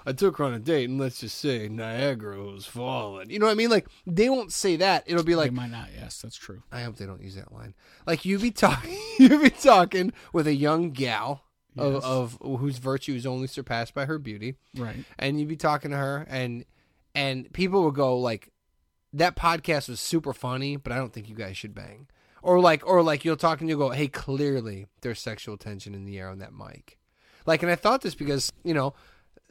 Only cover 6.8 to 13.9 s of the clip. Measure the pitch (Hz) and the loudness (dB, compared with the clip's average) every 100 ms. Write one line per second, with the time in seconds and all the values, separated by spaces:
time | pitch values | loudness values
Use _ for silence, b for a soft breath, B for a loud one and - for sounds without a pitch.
6.8 | 120 107 98 95 95 95 - 107 113 - | -12 -10 -12 -12 -14 -16 -16 -18 -18 -20
7.8 | b b - 170 185 196 233 - 196 139 | b b -4 -2 0 0 0 4 4 4
8.8 | - 381 440 - 262 302 311 - 277 208 | -2 -10 -6 10 10 12 8 6 8 8
9.8 | 175 190 185 B B 170 151 139 147 160 | 8 2 -2 B B 0 2 2 4 2
10.8 | 170 131 131 110 110 139 _ _ _ - | 0 -2 -2 -2 -2 -6 _ _ _ -4
11.8 | 143 139 131 131 120 123 - 135 139 127 | 0 0 0 -2 -2 -6 -8 -4 -4 -4
12.8 | 131 135 - 131 131 127 131 - 127 117 | -4 -4 -4 -6 -4 -6 -6 -8 -6 -4
13.8 | 117 | -4